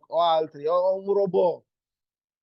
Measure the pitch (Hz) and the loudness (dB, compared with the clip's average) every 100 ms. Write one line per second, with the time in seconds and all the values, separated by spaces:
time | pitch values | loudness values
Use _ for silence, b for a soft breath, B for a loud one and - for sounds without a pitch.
0 | - 160 170 160 156 147 151 180 185 190 | -6 0 2 2 -2 -6 -2 0 0 -2
1 | 196 202 196 190 180 135 _ _ _ _ | -2 0 0 2 0 -2 _ _ _ _
2 | _ _ _ _ | _ _ _ _